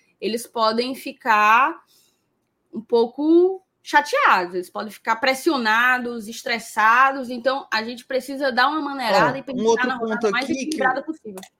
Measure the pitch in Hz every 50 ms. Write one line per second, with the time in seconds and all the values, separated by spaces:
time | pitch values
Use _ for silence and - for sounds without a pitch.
0 | _ _ _ _ 185 208 220 233 - - - 233 220 220 226 233 247 262 262 -
1 | - 277 - - - 247 214 214 208 214 220 240 269 320 330 - _ _ _ _
2 | _ _ _ _ _ _ _ _ _ _ _ _ _ _ - 220 - - 240 233
3 | 233 240 - - 302 311 330 339 359 381 381 370 - _ _ _ _ - 320 294
4 | 880 - 494 571 554 349 220 190 180 175 185 180 185 - - 208 208 214 - -
5 | _ 233 226 226 - 262 262 262 - 339 302 254 226 214 220 226 247 254 254 254
6 | 240 240 240 233 202 214 233 - - 254 233 220 214 - - 220 214 220 233 247
7 | 269 277 277 277 254 233 254 233 233 269 262 277 - - - 220 220 233 247 233
8 | - - 262 254 247 277 269 262 285 269 233 247 254 269 302 311 285 285 277 269
9 | 247 220 196 - 233 247 262 269 - 277 254 202 214 226 226 214 247 247 254 247
10 | 233 220 214 208 220 208 202 247 269 - 311 269 254 208 - - 262 254 254 269
11 | - 320 311 - - 214 190 190 - - _